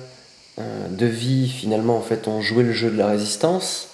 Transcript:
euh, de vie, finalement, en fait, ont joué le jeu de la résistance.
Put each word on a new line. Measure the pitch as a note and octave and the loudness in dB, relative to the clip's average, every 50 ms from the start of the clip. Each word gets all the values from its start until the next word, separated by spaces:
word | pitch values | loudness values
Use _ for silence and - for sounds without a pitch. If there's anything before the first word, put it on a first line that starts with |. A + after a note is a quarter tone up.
| - - - - - - - - - - - - | -12 -16 -20 -20 -20 -20 -20 -20 -20 -16 -12 -10
euh, | A2+ A2+ G#2+ G#2+ G2+ F2+ | -10 -8 -8 -8 -8 -8
de | F#2 G2 A#2 | -2 0 0
vie, | A#2+ A2+ A2+ A#2 B2+ C3+ C3 C3 B2 | 0 0 0 0 0 2 2 2 0
finalement, | - - - G#2+ G#2+ G#2+ A2 A#2 A#2+ | -2 -4 -2 0 0 2 2 2 2
en | A2+ | 2
fait, | A2 - A2+ A2 - A2 | 2 -2 -2 -2 -2 -4
ont | G#2+ A2 | -2 -2
joué | G#2 G2+ A2+ A#2+ B2 | -2 2 4 4 4
le | A#2 | 4
jeu | A2+ A2+ A#2 A2+ | 2 0 0 0
de | G#2+ G#2 | 2 2
la | G2+ | 2
résistance. | G#2 G#2 G#2 G#2 G#2 - - - D#3+ F3+ F#3 F#3 - - - - - | 2 2 2 0 -2 -2 0 2 2 2 0 -2 -4 -6 -8 -10 -14